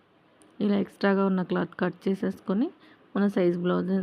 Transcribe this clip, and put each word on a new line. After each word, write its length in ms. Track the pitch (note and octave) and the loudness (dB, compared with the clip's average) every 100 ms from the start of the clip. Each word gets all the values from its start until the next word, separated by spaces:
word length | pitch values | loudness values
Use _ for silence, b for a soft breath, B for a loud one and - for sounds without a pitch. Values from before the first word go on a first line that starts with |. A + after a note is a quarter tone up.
| _ _ _ _ - - | _ _ _ _ -18 -4
ఇలా 160 | G#3 G3+ | 0 0
ఎక్స్ట్రాగా 460 | F#3 - G3+ G3 G3 | -2 -2 0 2 2
ఉన్న 160 | F#3 | 0
క్లాత్ 300 | F3 F3+ E3+ - | -2 -4 -4 -4
కట్ 220 | F3+ F3+ | -4 -2
చేసేసుకొని 680 | F#3+ F#3+ F#3+ G3 - G#3 E4 - B B _ | -4 -2 -4 -6 -4 -2 -2 -6 B B _
మన 140 | G3+ G3+ | 0 0
సైజ్ 300 | G3 F3 F3 | 2 2 2
బ్లౌజ్, 340 | F3+ F3+ F3+ F#3+ | 0 0 0 -2